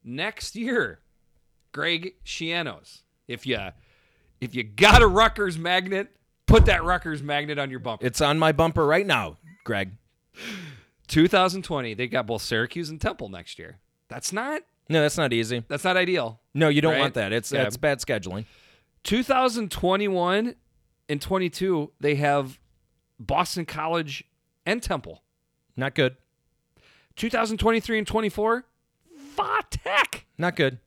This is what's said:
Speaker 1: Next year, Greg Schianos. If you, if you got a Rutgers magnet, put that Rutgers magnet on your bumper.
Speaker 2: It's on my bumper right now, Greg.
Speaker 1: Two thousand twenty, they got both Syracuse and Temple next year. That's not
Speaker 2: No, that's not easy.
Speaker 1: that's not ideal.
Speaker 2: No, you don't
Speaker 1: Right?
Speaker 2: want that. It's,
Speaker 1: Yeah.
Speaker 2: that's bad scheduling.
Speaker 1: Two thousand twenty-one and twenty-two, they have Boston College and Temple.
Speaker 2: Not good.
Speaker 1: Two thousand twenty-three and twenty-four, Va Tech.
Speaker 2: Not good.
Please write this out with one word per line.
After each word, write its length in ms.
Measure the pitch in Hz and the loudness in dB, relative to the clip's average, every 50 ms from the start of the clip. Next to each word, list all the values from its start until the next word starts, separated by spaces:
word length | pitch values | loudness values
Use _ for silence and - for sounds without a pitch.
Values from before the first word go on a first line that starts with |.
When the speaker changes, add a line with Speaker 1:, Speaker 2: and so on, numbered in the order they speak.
| _ | _
Speaker 1:
Next 500 | 120 123 143 175 214 220 - - - - | -12 -8 -6 -6 -8 -8 -10 -14 -12 -10
year, 460 | 214 226 247 247 233 151 101 82 _ _ _ _ _ _ _ _ _ _ _ _ _ _ _ | -8 -6 -2 0 0 -2 -2 -6 _ _ _ _ _ _ _ _ _ _ _ _ _ _ _
Greg 420 | - 143 147 165 170 165 170 185 _ _ - | -8 -4 -2 -2 -2 -2 -4 -10 _ _ -14
Schianos. 760 | - - - 165 165 170 175 165 139 - - _ - - - _ _ _ _ _ | -12 -10 -8 -6 -4 -4 -4 -4 -6 -8 -12 _ -20 -20 -20 _ _ _ _ _
If 200 | - 120 113 - | -12 -12 -8 -4
you, 120 | 131 120 107 98 92 - - _ _ _ _ _ _ _ _ _ _ _ _ | -4 -4 -4 -4 -10 -14 -18 _ _ _ _ _ _ _ _ _ _ _ _
if 140 | 127 123 - | -10 -8 -6
you 80 | 123 | -8
got 400 | 113 107 101 104 185 214 - 247 | -8 -8 2 6 6 8 10 10
a 40 | 233 | 8
Rutgers 520 | 202 180 208 226 220 - - 202 185 165 160 | 8 6 6 4 4 2 0 -4 -4 -4 -4
magnet, 560 | 165 175 180 185 185 190 196 190 202 - _ _ _ _ _ _ _ | -2 0 0 0 0 -2 -6 -6 -6 -8 _ _ _ _ _ _ _
put 200 | - 233 226 - | 6 8 8 8
that 180 | - 190 170 165 | 8 6 2 2
Rutgers 380 | 170 180 175 - 170 151 143 | 0 -2 0 -2 -6 -6 -6
magnet 360 | 135 147 147 143 147 147 147 143 | -4 -2 -2 -2 -2 -2 -4 -4
on 120 | 139 135 | -4 -4
your 80 | 131 123 | -6 -8
bumper. 240 | 113 123 113 - - | -6 -8 -6 -4 -4
Speaker 2:
It's 140 | 127 110 - | -4 0 2
on 180 | 151 139 151 160 | 2 2 4 4
my 140 | 160 160 | 4 4
bumper 320 | 156 143 165 165 147 175 156 | 4 4 2 2 4 2 2
right 200 | 143 156 180 208 | 4 4 2 4
now, 320 | 196 143 117 98 80 78 _ _ 156 180 _ _ | 2 0 0 0 -4 -8 _ _ -20 -20 _ _
Greg. 280 | - 110 101 98 95 101 - _ _ _ _ _ _ _ - - 233 214 185 175 151 135 104 _ _ _ _ _ | -4 -2 -2 -2 -4 -8 -18 _ _ _ _ _ _ _ -16 -14 -12 -12 -12 -14 -16 -18 -20 _ _ _ _ _
Speaker 1:
Two 220 | - - 156 165 185 | 0 4 4 4 6
thousand 340 | - 190 185 185 175 190 | 6 4 4 2 0 -4
twenty, 320 | 175 - 165 139 123 117 107 | -6 -6 -6 -4 -4 -6 -4
they 120 | 98 127 | -4 -4
got 200 | 120 - 131 117 | -2 -2 -4 -2
both 160 | 104 117 104 | -2 -4 -4
Syracuse 480 | - - 120 110 117 120 - 170 170 151 | -2 -2 0 0 0 -2 -4 -8 -8 -8
and 100 | 160 151 | -8 -6
Temple 280 | - 214 - - 127 98 | -6 -6 -4 -6 -12 -14
next 300 | 95 85 87 - - - | -14 -16 -16 -16 -18 -18
year. 200 | 82 85 - - _ _ _ _ _ _ | -18 -18 -20 -20 _ _ _ _ _ _
That's 240 | 113 127 - - | -16 -10 -10 -6
not 300 | 185 208 247 277 302 311 - _ _ _ _ - | -6 -6 -6 -6 -8 -8 -10 _ _ _ _ 0
Speaker 2:
No, 120 | 151 160 | 2 2
that's 140 | 147 151 - - | 2 2 2 0
not 140 | 156 131 | 0 0
easy. 320 | 120 117 113 110 123 120 113 _ | 2 0 0 -2 -4 -6 -6 _
Speaker 1:
that's 160 | 143 143 - | -8 -4 -2
not 120 | 180 180 | 0 2
ideal. 440 | 185 180 175 180 160 123 113 110 _ _ _ _ | 2 2 0 0 -2 -2 -6 -10 _ _ _ _
Speaker 2:
No, 140 | 139 160 151 | 2 2 4
you 120 | 143 143 | 4 4
don't 120 | 139 160 - | 4 4 2
Speaker 1:
Right? 60 | 135 | 2
Speaker 2:
want 140 | 139 - - | 0 0 0
that. 180 | 120 104 95 | -2 -2 0
It's, 200 | 107 117 104 - | -2 -2 -2 -2
Speaker 1:
Yeah. 100 | 143 143 | -2 0
Speaker 2:
that's 140 | 127 104 - | 0 -2 -2
bad 240 | - - 151 139 123 | -2 0 0 0 -2
scheduling. 460 | - - 123 104 90 95 90 101 110 _ _ _ _ _ _ _ _ _ _ _ _ | -2 -4 -4 -4 -4 -6 -8 -8 -10 _ _ _ _ _ _ _ _ _ _ _ _
Speaker 1:
Two 180 | - 202 240 | -2 0 0
thousand 480 | 254 - 269 254 262 254 220 233 220 175 | 2 2 2 2 2 2 0 -2 -6 -6
twenty-one 840 | - - - 180 190 196 208 202 190 180 175 180 185 208 226 240 - _ _ _ _ _ _ _ _ _ _ - | -6 -2 0 2 2 2 0 0 0 0 2 2 2 0 0 -2 -6 _ _ _ _ _ _ _ _ _ _ -6
and 120 | 151 139 | -6 -6
twenty-two, 720 | - - 190 190 185 170 - - 185 190 180 156 147 - _ _ | -4 -2 -2 0 0 -2 -2 -2 -2 0 0 -2 -2 -6 _ _
they 140 | 143 147 147 | 0 0 2
have 420 | 139 147 143 143 143 135 131 127 _ _ _ _ _ _ _ _ _ _ _ _ _ | 2 2 2 2 2 0 -4 -10 _ _ _ _ _ _ _ _ _ _ _ _ _
Boston 440 | 110 101 139 156 175 - - 185 165 | -4 0 0 0 0 0 -2 -6 -6
College 580 | - - 151 156 160 170 170 160 147 135 - - _ _ _ _ _ _ _ _ | -6 -6 -6 -4 -2 -2 -2 -2 -4 -8 -12 -14 _ _ _ _ _ _ _ _
and 160 | 165 208 240 | -4 -4 -4
Temple. 400 | - - 185 139 - - 80 _ _ _ _ _ _ _ _ _ _ _ _ | -2 -4 -4 -6 -6 -12 -20 _ _ _ _ _ _ _ _ _ _ _ _
Speaker 2:
Not 180 | - 131 139 - | -4 -4 -2 2
good. 220 | - 139 127 131 _ _ _ _ _ _ _ _ _ _ _ _ _ _ _ _ _ _ _ _ | 2 2 2 0 _ _ _ _ _ _ _ _ _ _ _ _ _ _ _ _ _ _ _ _
Speaker 1:
Two 140 | - - 226 | -6 -4 -2
thousand 280 | - 226 226 214 220 196 | 0 0 0 0 -2 0
twenty-three 400 | 202 220 226 226 - - 226 214 | 2 2 2 2 0 0 -2 -2
and 80 | 208 | -2
twenty-four, 580 | - - 220 220 208 - 208 208 220 226 247 254 _ _ _ _ _ _ _ _ 339 349 285 277 285 285 | -2 -2 -2 -2 -2 -2 -2 0 0 0 -2 -4 _ _ _ _ _ _ _ _ _ -20 -20 -20 -10 -6
Va 240 | - 392 - - 440 - _ | -6 -4 -2 -2 -4 -4 _
Tech. 540 | - - - - 294 294 - - - - - _ _ - | -10 -8 -6 0 2 2 2 0 -2 -14 -16 _ _ -4
Speaker 2:
Not 180 | 165 180 175 | -4 -4 0
good. 220 | - 151 135 127 117 _ | 0 0 0 0 -4 _